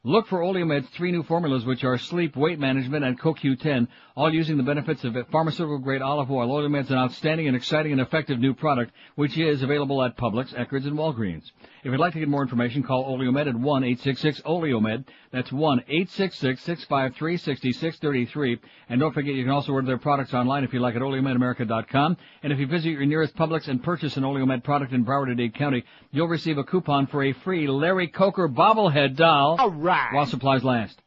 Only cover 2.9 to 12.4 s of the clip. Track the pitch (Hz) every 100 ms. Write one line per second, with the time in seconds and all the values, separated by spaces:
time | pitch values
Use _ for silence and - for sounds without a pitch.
2.9 | 151 135 123 160 151 139 131 156 131 120
3.9 | - - - 156 160 160 151 131 147 135
4.9 | 151 123 120 120 156 160 151 160 147 131
5.9 | 135 135 147 131 135 120 147 147 143 127
6.9 | 131 127 - 156 160 156 127 - 156 156
7.9 | 139 127 160 147 127 135 123 156 131 117
8.9 | - - - 143 156 160 143 135 147 139
9.9 | 139 127 - 120 107 131 127 120 135 139
10.9 | 151 156 120 101 80 - _ - - 131
11.9 | 135 170 160 151 143